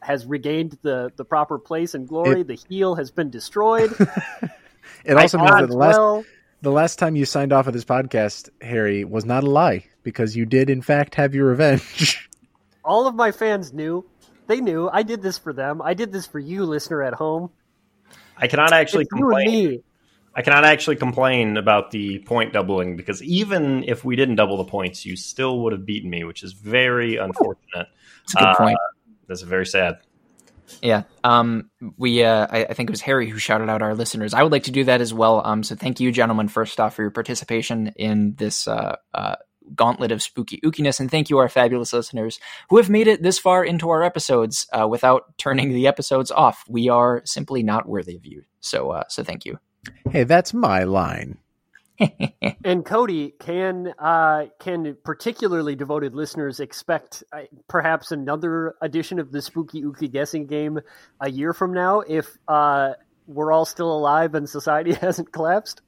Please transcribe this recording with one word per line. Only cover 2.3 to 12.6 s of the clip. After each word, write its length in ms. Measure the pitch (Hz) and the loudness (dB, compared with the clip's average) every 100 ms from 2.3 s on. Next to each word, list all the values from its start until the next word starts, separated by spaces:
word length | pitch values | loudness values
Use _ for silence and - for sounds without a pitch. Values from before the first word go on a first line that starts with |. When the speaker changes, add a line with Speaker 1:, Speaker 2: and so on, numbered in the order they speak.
| 180 | 2
Speaker 2:
It 60 | 165 | 0
Speaker 1:
The 120 | 117 - | -8 -10
heel 260 | 190 190 165 | -2 -2 -2
has 160 | 135 | -6
been 180 | - 151 | -4 -4
destroyed. 640 | 117 - 208 214 226 220 226 | -6 -8 0 2 4 2 2
Speaker 2:
<laughs> 640 | 202 - - - - - _ _ - - - | 0 0 -10 -10 -12 -12 _ _ -20 -12 4
It 100 | 143 | 4
Speaker 1:
I 80 | |
Speaker 2:
also 140 | 165 175 | 6 4
means 140 | 180 | 6
that 80 | 202 | 6
Speaker 1:
thought, 80 | 127 | 4
Speaker 2:
the 80 | 123 | 4
last, 200 | 151 214 | 6 6
Speaker 1:
well 280 | 214 214 214 _ _ _ | 4 0 -6 _ _ _
Speaker 2:
the 80 | 143 | 0
last 260 | 143 165 - | 2 2 0
time 200 | 170 156 | -2 0
you 80 | 135 | -2
signed 260 | 143 139 | -2 2
off 160 | 135 131 | 2 2
of 60 | |
this 100 | 120 | -2
podcast, 680 | - 127 131 117 107 - - _ | -2 -2 0 0 0 -4 -18 _
Harry, 420 | 117 117 104 101 | -6 -2 0 0
was 220 | 92 110 110 | -2 -4 -2
not 180 | 127 | 0
a 60 | 139 | 2
lie, 360 | 143 170 92 - _ | 4 4 0 -6 _
because 340 | 120 110 110 113 | -12 -4 -4 -2
you 100 | 113 | 0
did, 240 | 131 135 | 2 2
in 120 | 131 | 0
fact, 340 | 123 143 143 - | 0 0 0 0
have 200 | 143 139 | 0 2
your 120 | 135 | 2
revenge. 840 | 123 156 135 - - 156 - - - _ | 4 4 2 0 -2 -2 -2 -8 -20 _
<laughs> 280 | _ | _